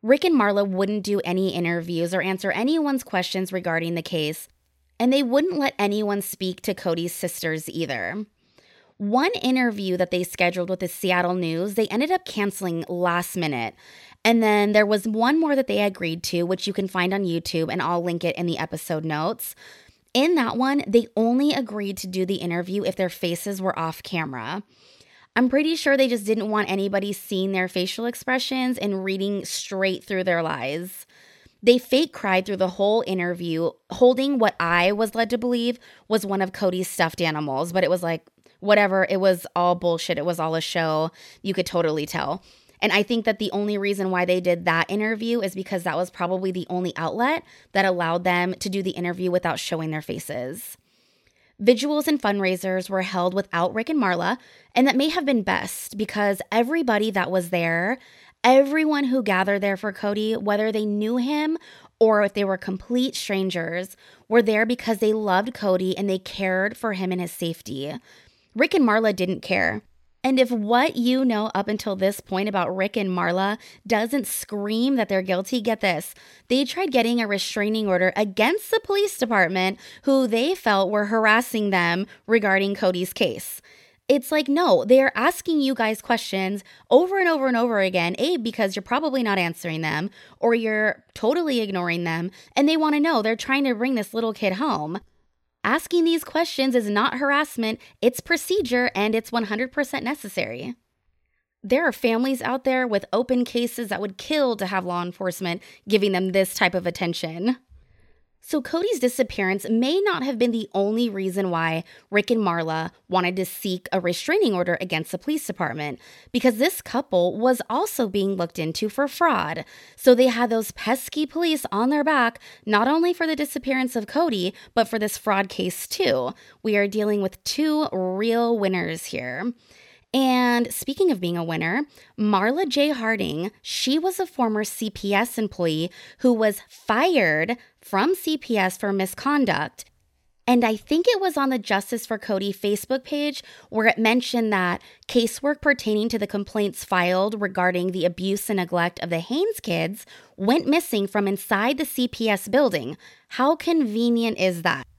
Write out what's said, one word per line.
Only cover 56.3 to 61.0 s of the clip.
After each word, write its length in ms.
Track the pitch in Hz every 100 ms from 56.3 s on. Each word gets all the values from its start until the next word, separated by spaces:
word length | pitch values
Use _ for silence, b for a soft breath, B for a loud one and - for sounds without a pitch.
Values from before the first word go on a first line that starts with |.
| 196 -
everybody 600 | 220 240 330 269 208 214
that 200 | 196 180
was 180 | 185 175
there, 480 | 180 165 165 180 254 B B B B
everyone 640 | - 262 277 302 311 294 277
who 180 | 254
gathered 380 | 208 185 190 202
there 160 | 196 196
for 160 | 214
Cody, 420 | 190 208 208 214 220
whether 360 | 202 208 214
they 140 | 214 214
knew 300 | 208